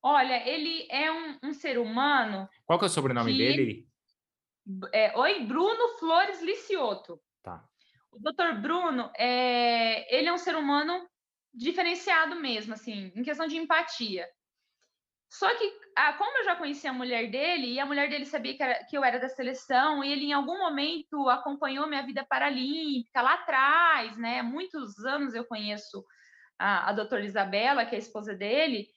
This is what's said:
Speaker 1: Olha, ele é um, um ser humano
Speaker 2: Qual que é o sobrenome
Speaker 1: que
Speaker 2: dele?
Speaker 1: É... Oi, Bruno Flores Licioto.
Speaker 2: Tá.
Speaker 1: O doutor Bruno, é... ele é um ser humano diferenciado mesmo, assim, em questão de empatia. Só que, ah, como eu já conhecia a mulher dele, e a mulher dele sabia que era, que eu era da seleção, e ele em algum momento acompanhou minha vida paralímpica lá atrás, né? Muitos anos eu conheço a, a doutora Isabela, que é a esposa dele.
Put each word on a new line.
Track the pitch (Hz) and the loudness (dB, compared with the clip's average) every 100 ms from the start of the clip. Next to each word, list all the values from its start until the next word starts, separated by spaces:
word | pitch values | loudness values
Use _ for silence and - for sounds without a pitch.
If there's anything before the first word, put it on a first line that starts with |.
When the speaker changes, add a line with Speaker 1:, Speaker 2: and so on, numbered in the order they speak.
Speaker 1:
Olha, | 247 285 262 247 240 | 6 4 4 0 0
ele | 311 311 330 - | -2 -4 -6 -4
é | 262 311 | -2 -2
um, | 320 320 285 | -2 -8 -10
um | 269 | -10
ser | 294 320 240 | -6 -4 -2
humano | 226 226 285 277 220 196 190 _ - | -2 0 4 4 2 -4 -8 _ 2
Speaker 2:
Qual | 170 | 2
que | 196 | 4
é | |
o | |
sobrenome | - 135 123 117 | 2 2 2 2
Speaker 1:
que | 110 | 4
Speaker 2:
dele? | 117 - 117 107 - _ _ _ _ _ _ _ - 190 - | 4 4 2 -2 -14 _ _ _ _ _ _ _ -12 -12 -2
Speaker 1:
É... | 220 214 220 | 2 2 4
Oi, | 294 403 220 | 2 2 -2
Bruno | 262 381 453 480 - | 0 2 2 0 0
Flores | 330 330 403 359 | 2 4 4 -2
Licioto. | 339 466 - 381 240 196 - 170 _ _ | -4 -4 -4 -2 -2 -4 -10 -18 _ _
Speaker 2:
Tá. | - 92 _ _ _ _ _ | -16 -16 _ _ _ _ _
Speaker 1:
O | 226 | -8
doutor | 262 320 339 220 | -6 0 0 0
Bruno, | 247 349 349 262 226 - | -2 0 0 -2 -4 -2
é... | 247 247 254 240 240 233 226 220 - 262 | 0 2 2 4 4 4 2 0 0 2
ele | 311 | 2
é | |
um | 349 | 0
ser | 349 320 | 0 -2
humano | 285 285 302 359 359 _ _ _ _ | 2 2 2 -4 -6 _ _ _ _
diferenciado | 247 254 349 349 349 392 339 320 349 | -6 -2 0 0 0 2 4 4 0
mesmo, | 285 220 214 220 | -4 -4 -6 -10
assim, | - 208 190 190 | -10 -10 -10 -6
em | |
questão | 247 294 320 | -6 -2 -2
de | 320 | -4
empatia. | 320 320 330 - 226 185 175 _ _ _ _ _ _ _ _ _ _ | 2 2 2 -6 -6 -6 -8 _ _ _ _ _ _ _ _ _ _
Só | - 381 480 | -2 0 2
que, | 415 - - - | -2 -4 -6 2
ah, | 294 | 2
como | 294 415 539 | 2 -2 0
eu | |
já | 392 349 | 0 0
conhecia | 302 285 302 | -4 -6 -6
a | |
mulher | 254 247 240 226 | -6 -2 -2 -2
dele, | 240 311 349 247 | -2 -2 -2 -2
e | 254 | -4
a | 277 | -2
mulher | 285 285 | 0 0
dele | 294 285 | -2 -6
sabia | 302 247 277 | -6 -8 -4
que | |
era, | 269 240 - | -2 -2 -4
que | 294 | 0
eu | |
era | 262 240 | 2 2
da | 262 | -4
seleção, | 262 254 262 - 254 294 294 | -4 -6 -6 0 2 4 2
e | 277 | -2
ele | 285 285 | -2 0
em | |
algum | 285 269 370 | 0 0 -2
momento | 359 285 294 330 - 302 262 | -2 0 -2 -4 -6 0 2
acompanhou | 247 285 285 285 269 311 | 2 0 -4 -4 -2 -2
minha | 285 254 | -4 -4
vida | 269 269 | -8 -2
paralímpica | 262 285 262 262 311 311 262 233 262 | 0 0 0 -2 -2 -2 -4 -2 2
lá | 247 339 | 4 4
atrás, | - 269 277 311 339 302 220 214 | 2 4 6 6 6 4 0 -6
né? | 233 247 | -4 -2
Muitos | 233 277 370 320 233 202 233 | -4 -4 -8 -8 -10 -8 -4
anos | 285 277 226 | -2 -2 -6
eu | 233 | -6
conheço | 220 208 208 - 196 190 _ _ _ _ _ | -6 -6 -8 -10 -16 -18 _ _ _ _ _
a, | 190 190 - | 0 2 2
a | |
doutora | 208 214 240 | -2 0 -2
Isabela, | 202 202 190 202 240 277 226 | -2 -2 0 2 2 2 0
que | |
é | 220 | -4
a | |
esposa | 214 214 208 | -6 -10 -10
dele. | 196 202 262 320 226 208 | -6 0 2 2 0 -6